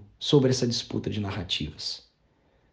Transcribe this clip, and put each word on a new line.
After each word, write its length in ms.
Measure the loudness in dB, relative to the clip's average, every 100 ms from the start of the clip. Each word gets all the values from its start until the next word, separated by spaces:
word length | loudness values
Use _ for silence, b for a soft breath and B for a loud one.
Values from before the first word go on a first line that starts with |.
| -12 _
sobre 320 | 4 6 6
essa 160 | 4 0
disputa 440 | -2 -4 -4 -4
de 100 | -4
narrativas. 840 | -4 -6 -6 -4 -6 -8 -10 -10 -14 _ _ _ _ _ _